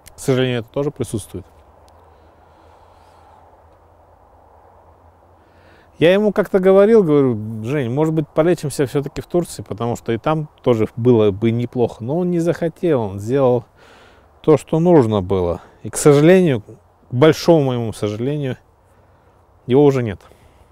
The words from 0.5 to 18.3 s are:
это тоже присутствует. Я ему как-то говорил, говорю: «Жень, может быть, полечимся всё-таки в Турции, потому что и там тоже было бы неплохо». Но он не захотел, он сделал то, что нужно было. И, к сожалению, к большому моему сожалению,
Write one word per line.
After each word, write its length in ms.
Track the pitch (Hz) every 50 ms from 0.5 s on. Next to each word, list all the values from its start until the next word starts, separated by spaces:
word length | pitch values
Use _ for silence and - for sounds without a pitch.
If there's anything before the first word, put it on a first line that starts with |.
| 123 120
это 80 | 110 _
тоже 200 | - 143 143 147
присутствует. 560 | - - 120 - - 104 - - - 90 - _ _ _ _ _ _ _ _ _ _ _ _ _ _ _ _ _ _ _ _ _ _ _ _ _ _ _ _ _ _ _ _ _ _ _ _ _ _ _ _ _ _ _ _ _ _ _ _ _ _ _ _ _ _ _ _ _ _ 87 _ _ _ _ _ - _ _ _ _ _ _ _ - _ _ _ _ _ _ _ _ _ _ _ _ _ _ _ _ _ -
Я 140 | 147 170 185
ему 180 | 202 214 208
как-то 280 | 196 220 180 - - 190
говорил, 440 | 185 190 190 196 202 214 233 220 190
говорю: 580 | 151 147 147 135 127 117 104 107 110 113 107 110
«Жень, 260 | 117 147 151 127 113
может 220 | 123 147 160 160 160
быть, 140 | 160 147 _
полечимся 560 | - 156 156 180 175 - - 139 - - 143
всё-таки 340 | 117 - 147 135 143 - -
в 60 | -
Турции, 360 | - - 175 170 - - - -
потому 340 | - 107 101 117 120 113
что 160 | - - - 113
и 40 |
там 300 | 107 - 156 160 160 151 - _ _
тоже 260 | - 131 120 110 107 - -
было 340 | 117 113 123 123 110 107 104
бы 200 | 95 104 120 113
неплохо». 500 | 113 120 123 - - 123 117 - - - 110
Но 140 | 120 151 175
он 120 | 185 180
не 80 | 175 170
захотел, 600 | 165 175 156 - 170 160 - - - 170 147 123
он 180 | 110 95 98 98
сделал 460 | 101 110 131 143 135 123 123 120 - _ _ _ _ - - - - _ _ _ _ _ _ _
то, 140 | - 151 156
что 240 | 123 - - - 160
нужно 420 | 165 180 175 151 117 110 107 101
было. 380 | 90 95 98 95 90 87 85 - - - _ _ -
И, 60 | 107
к 80 | -
сожалению, 640 | - - 151 143 143 151 170 185 190 185 160 127 107
к 160 | - - 110 - _ _ _ _ _ -
большому 540 | 120 123 147 160 147 - - - 170 156 139
моему 260 | 131 123 120 117 110
сожалению, 680 | - - 110 104 107 107 120 139